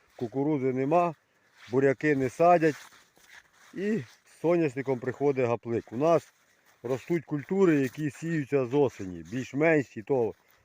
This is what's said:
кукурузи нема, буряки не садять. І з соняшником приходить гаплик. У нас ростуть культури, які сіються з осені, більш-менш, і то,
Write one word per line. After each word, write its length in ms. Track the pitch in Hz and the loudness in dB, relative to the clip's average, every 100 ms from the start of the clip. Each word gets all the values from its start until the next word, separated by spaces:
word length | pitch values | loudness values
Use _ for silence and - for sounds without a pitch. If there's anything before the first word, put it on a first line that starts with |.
| _ - | _ -10
кукурузи 560 | 120 127 143 151 131 | -8 -4 -2 -2 -2
нема, 420 | 127 135 170 175 156 _ _ _ _ - | -2 0 2 0 -4 _ _ _ _ -4
буряки 460 | 123 139 131 151 139 | 2 2 2 0 0
не 140 | 131 | 0
садять. 460 | - 170 175 160 139 - - _ _ _ - - _ - | 2 4 6 4 0 -10 -20 _ _ _ -20 -20 _ -16
І 240 | - 202 214 | -6 -4 -4
з 420 | 120 - _ _ | -6 -16 _ _
соняшником 580 | 156 175 160 127 135 127 | 0 2 0 -2 -4 -4
приходить 480 | 127 120 143 131 120 | -4 -2 0 0 0
гаплик. 460 | 117 117 117 - | -2 -2 -6 -4
У 40 | 113 | -2
нас 380 | 156 160 - _ _ _ _ _ | 2 2 0 _ _ _ _ _
ростуть 420 | 120 127 - 170 | -6 -6 -4 -6
культури, 520 | - 151 135 190 190 147 | -4 -8 -4 2 4 4
які 340 | 131 - 151 | 0 -4 -8
сіються 560 | - 165 165 135 143 123 | -6 -6 -4 0 -2 0
з 80 | |
осені, 480 | 143 135 - 95 87 82 | 2 2 0 -12 -12 -10
більш-менш, 680 | 123 123 135 160 156 127 113 | -8 -6 0 2 2 0 -6
і 60 | |
то, 320 | 107 135 110 - _ _ | -2 0 -2 -4 _ _